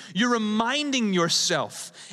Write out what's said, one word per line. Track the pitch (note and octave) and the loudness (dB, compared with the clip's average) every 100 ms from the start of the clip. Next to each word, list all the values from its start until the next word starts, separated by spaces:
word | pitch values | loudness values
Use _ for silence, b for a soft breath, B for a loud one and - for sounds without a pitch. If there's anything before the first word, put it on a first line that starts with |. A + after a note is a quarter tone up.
| B F3+ | B 0
you're | A#3+ | 2
reminding | A#3 G#3+ G#3+ A#3 D4 D4 C4 G#3+ | 2 2 0 0 0 0 0 2
yourself, | F3+ E3 - - D#3 G#2+ - - B B | 2 2 2 0 0 -2 -8 -14 B B